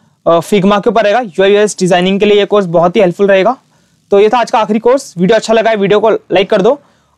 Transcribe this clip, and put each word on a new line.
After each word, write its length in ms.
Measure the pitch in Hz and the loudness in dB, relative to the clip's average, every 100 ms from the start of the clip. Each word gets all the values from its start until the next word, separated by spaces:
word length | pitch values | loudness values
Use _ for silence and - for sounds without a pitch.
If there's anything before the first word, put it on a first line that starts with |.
| _ _ 156 | _ _ -2
अ, 120 | 170 | -2
Figma 440 | - 208 190 202 | 0 -2 0 0
के 60 | 240 | 0
ऊपर 140 | 208 | 0
रहेगा, 160 | 208 214 | 0 -2
यूआई 340 | 240 156 196 | -4 -2 2
यूएक्स 220 | 202 208 - | 2 0 -2
designing 400 | 185 180 185 196 | -2 0 0 0
के 60 | 208 | 0
लिए 120 | 208 | 0
ये 80 | 196 | 2
course 200 | 208 185 | 0 0
बहुत 300 | 165 175 226 | 0 0 0
ही 60 | |
helpful 260 | 185 170 196 | 0 0 0
रहेगा। 300 | 190 190 262 _ _ _ _ - | 2 0 -4 _ _ _ _ -2
तो 80 | 202 | 2
ये 100 | 214 | 2
था 100 | 247 | 0
आज 120 | 226 | 0
का 80 | 247 | -2
आखिरी 200 | 214 214 | -2 -2
course। 380 | 240 269 - 170 | 0 -2 -4 -4
वीडियो 200 | 180 220 | 0 0
अच्छा 160 | 214 | 0
लगा 160 | 226 220 | 0 0
है, 60 | 220 | -2
वीडियो 240 | 196 208 | 0 0
को 100 | 220 | 0
लाइक 400 | 175 - 175 202 | -2 -2 -4 0
कर 120 | 208 | 0
दो, 200 | 202 285 _ _ _ | 0 -2 _ _ _